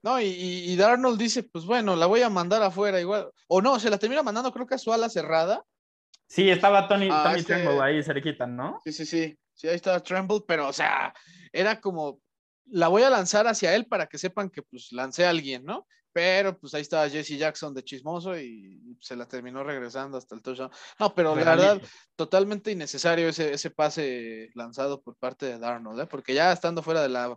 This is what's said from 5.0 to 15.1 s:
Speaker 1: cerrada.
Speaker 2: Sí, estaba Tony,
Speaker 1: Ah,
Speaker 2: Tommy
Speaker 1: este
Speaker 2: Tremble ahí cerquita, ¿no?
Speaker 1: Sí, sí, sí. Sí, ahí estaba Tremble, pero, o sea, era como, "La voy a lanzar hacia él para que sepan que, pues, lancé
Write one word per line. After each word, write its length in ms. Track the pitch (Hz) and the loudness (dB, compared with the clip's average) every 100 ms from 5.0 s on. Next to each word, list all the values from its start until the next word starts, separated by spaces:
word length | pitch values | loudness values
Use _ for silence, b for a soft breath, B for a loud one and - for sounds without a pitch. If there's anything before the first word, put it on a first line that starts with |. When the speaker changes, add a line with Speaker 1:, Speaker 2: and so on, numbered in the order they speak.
| 226 | 0
Speaker 1:
cerrada. 540 | 190 156 160 165 220 _ _ _ _ _ _ _ | -4 0 0 2 -2 _ _ _ _ _ _ _
Speaker 2:
Sí, 160 | - 190 | 4 4
estaba 400 | 180 202 202 196 | 6 6 6 4
Tony, 220 | 196 190 | 2 2
Speaker 1:
Ah, 120 | 156 | 4
Speaker 2:
Tommy 160 | 151 175 | 4 2
Speaker 1:
este 160 | 170 170 | 0 0
Speaker 2:
Tremble 260 | 165 139 | 2 2
ahí 220 | 135 151 | 2 2
cerquita, 420 | 151 139 151 - 123 | -2 -4 -4 -6 -8
¿no? 340 | 123 147 427 | -6 -8 -8
Speaker 1:
Sí, 80 | 156 | -12
sí, 100 | 151 156 | -10 -4
sí. 280 | 165 160 - _ _ | -4 -4 -8 _ _
Sí, 120 | 160 | -6
ahí 80 | 175 | -4
estaba 240 | 190 180 | 0 -2
Tremble, 420 | 180 185 190 208 - | -2 -4 -2 -4 0
pero, 200 | 160 139 | -2 -2
o 60 | |
sea, 380 | 143 147 143 139 b b b b | 0 0 0 -4 b b b b
era 300 | 160 202 220 | -2 0 0
como, 380 | 202 170 147 - _ _ _ _ _ | -4 -4 -6 -8 _ _ _ _ _
"La 200 | 202 165 | 2 4
voy 140 | 196 | 6
a 80 | 262 | 4
lanzar 380 | 240 180 208 226 | 4 2 2 2
hacia 280 | 214 175 202 | 0 2 0
él 120 | 233 | 0
para 180 | 208 160 | -4 -6
que 140 | 180 | -6
sepan 320 | 180 208 196 | -8 -6 -8
que, 100 | 147 | -10
pues, 300 | - 123 - | -18 -20 -14
lancé 340 | 120 131 | -8 -8